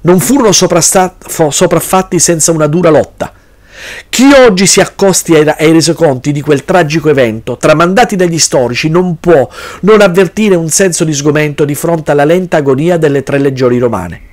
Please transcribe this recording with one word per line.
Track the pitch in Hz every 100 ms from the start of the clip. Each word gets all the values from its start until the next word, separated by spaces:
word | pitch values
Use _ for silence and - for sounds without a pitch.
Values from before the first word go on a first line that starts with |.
non | 165 185
furono | - 277 220
soprasta-, | 170 180 170 147 190 175 -
fo-, | - - 156
sopraffatti | - 180 165 - 190 185 175
senza | - 165 160
una | 160 151
dura | 165 170
lotta. | 147 - - 92 _ _ _ _ - - - -
Chi | - 269
oggi | 285 247 185 190
si | -
accosti | 180 - 196 170 - 160
ai, | 151 147
ai | 151
resoconti | 165 165 160 165 127 151
di | 147
quel | 143 143 -
tragico | - 147 160 151
evento, | 139 120 110 117 120
tramandati | 156 151 170 196 233 196
dagli | 180 165
storici, | - 156 120 123 156
non | 170 180 160
può | 175 156 123 - - -
non | 180 214
avvertire | 202 175 170 - 214 180
un | 165
senso | 175 196 165
di | 160
sgomento | 143 147 147 151 147
di | 147 143
fronte | 165 165 151
alla | 147 147
lenta | 180 180 160
agonia | 139 131 165 175
delle | 156 139
tre | 135 139
legioni | 139 127 131 123
romane. | 120 104 87 82 -